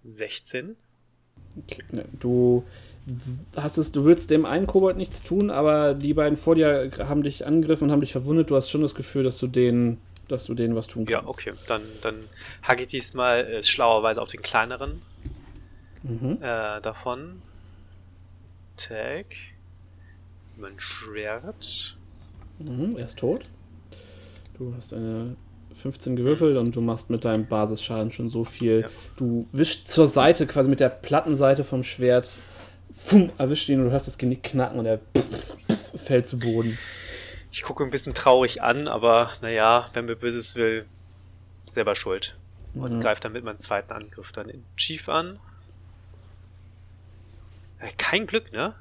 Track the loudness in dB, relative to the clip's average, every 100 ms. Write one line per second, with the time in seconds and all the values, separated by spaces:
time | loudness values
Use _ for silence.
0 | -18 -12 -10 -10 -10 -10 -10 -18 _ _
1 | _ _ _ -20 -20 -20 -16 -16 -10 -10
2 | -10 -8 -2 2 4 4 0 -20 -20 -18
3 | -12 -12 -10 -12 -10 -8 -4 -2 -2 4
4 | 6 6 6 2 4 0 2 4 4 0
5 | -6 -10 -4 0 0 2 4 4 2 0
6 | 0 2 2 2 4 6 6 4 0 -6
7 | -2 0 0 -4 0 2 4 2 4 2
8 | 0 -4 0 2 4 2 2 -2 -2 -4
9 | -6 -2 -2 -2 -2 2 4 4 2 -2
10 | -12 -20 -8 -8 -6 -2 0 -2 -4 -8
11 | -2 -2 -4 -10 -10 -12 -6 -6 -6 -8
12 | -8 -8 -16 -20 -20 -8 0 0 0 -8
13 | -6 0 2 2 0 0 0 4 4 4
14 | 4 0 -6 -10 0 0 0 -6 -10 -10
15 | -16 -16 -16 -16 -18 -20 -20 -20 -20 -16
16 | -10 -6 -4 -4 -4 -4 -4 -6 -8 -8
17 | -8 -8 -12 -20 -20 -20 -20 -20 -20 -20
18 | -20 -20 -20 -20 -20 -20 -20 -14 -12 -8
19 | -8 -8 -12 -18 -20 -20 -20 -20 -20 -20
20 | -20 -20 -20 -20 -20 -20 -18 -14 -14 -12
21 | -12 -8 -6 -8 -10 -14 -12 -10 -12 -16
22 | -20 -20 -20 -20 -20 -16 -10 -6 -6 -6
23 | -10 -6 -4 -4 -8 -20 -20 -20 -20 -20
24 | -20 -20 -20 -20 -20 -12 -12 -12 -12 -8
25 | -6 -6 -8 -12 -18 -20 -20 -12 -10 -8
26 | -4 0 2 4 4 4 0 0 -2 -2
27 | -4 -2 0 0 0 0 0 -2 -6 -4
28 | -4 -4 -4 -4 -6 -2 4 4 2 -10
29 | -20 -4 -2 -2 -4 0 0 0 -2 6
30 | 6 8 6 6 2 2 4 4 2 0
31 | -2 0 2 4 4 4 0 -4 -4 0
32 | 4 4 2 -16 -18 -20 -20 -20 -20 -16
33 | 6 6 6 0 -2 0 0 2 2 0
34 | -2 -4 -2 -2 -4 -2 -2 -2 -2 -2
35 | 0 -2 -2 -8 -12 -14 -4 -4 -4 -14
36 | 2 2 2 -4 0 0 0 -4 -12 -14
37 | -14 -14 -14 -18 -14 -12 -10 -6 -4 -4
38 | -4 2 6 8 6 2 0 0 -2 2
39 | 6 6 4 -4 -4 2 6 4 2 -8
40 | -6 -4 -4 -2 -4 0 -2 -2 -8 -20
41 | -20 -20 -20 -20 -20 -20 -10 -2 -2 -2
42 | -4 -6 -6 -12 -20 -20 -14 -10 -6 -2
43 | 0 -2 -6 -10 -12 -12 -4 -6 -4 -14
44 | -14 -20 -16 -14 -14 -16 -18 -6 -6 -4
45 | -2 -2 -2 -12 -20 -20 -20 -20 -20 -20
46 | -20 -20 -20 -20 -20 -20 -20 -20 -20 -20
47 | -20 -20 -20 -20 -20 -20 -20 -18 -16 -6
48 | 0 0 0 -4 -4 -4 -4 -6